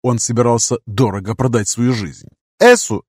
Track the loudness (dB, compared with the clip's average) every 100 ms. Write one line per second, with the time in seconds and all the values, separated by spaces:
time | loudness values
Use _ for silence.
0 | -2 -2 -2 0 2 2 0 -4 -6 -2
1 | -2 -2 -8 -4 -2 0 -2 -2 -2 -2
2 | -6 -12 -20 _ _ _ 4 6 2 -6